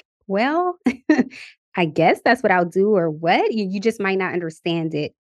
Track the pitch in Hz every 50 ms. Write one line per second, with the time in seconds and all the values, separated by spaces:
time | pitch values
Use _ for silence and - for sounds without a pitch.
0 | - _ _ _ _ - 196 202 240 277 311 349 359 359 349 - - 240 - -
1 | _ - 302 254 - - - - - - - _ _ _ - 185 175 156 139 160
2 | 160 202 - - - 240 233 - - 202 185 180 175 170 - 190 196 214 214 180
3 | 165 160 151 156 165 170 202 285 427 415 226 220 196 185 190 208 202 226 220 -
4 | 196 190 196 190 185 160 160 175 170 160 160 - - 175 170 165 160 160 156 147
5 | 151 - _ _